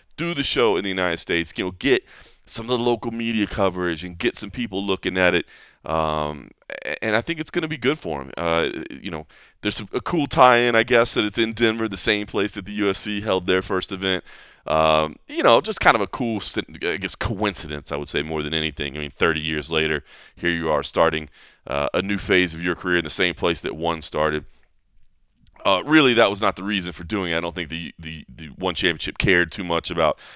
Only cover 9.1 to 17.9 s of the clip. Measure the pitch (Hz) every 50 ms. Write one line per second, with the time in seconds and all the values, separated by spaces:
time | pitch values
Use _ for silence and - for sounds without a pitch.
9.1 | 85 78 78 - - - - _ _ _ - 107 - - 110 - - 123 - -
10.1 | - 165 143 131 - 160 131 127 123 120 120 120 117 113 117 123 123 117 117 117
11.1 | - 117 107 104 101 120 113 113 113 110 117 113 110 113 113 107 98 92 - 117
12.1 | 107 104 104 - - 107 98 101 - 104 92 104 104 104 101 101 95 - - 107
13.1 | 104 101 104 110 95 92 87 90 92 92 92 - 101 92 - - 98 92 95 95
14.1 | 92 90 - - - - - - - _ - - 78 78 80 80 78 78 78 78
15.1 | - - _ - 285 330 269 147 117 123 - - 208 - - 170 131 110 101 -
16.1 | - - 127 117 113 101 - - - 110 - - 78 78 - 87 80 95 95 95
17.1 | - - - - 110 95 107 104 92 - - 73 73 73 71 -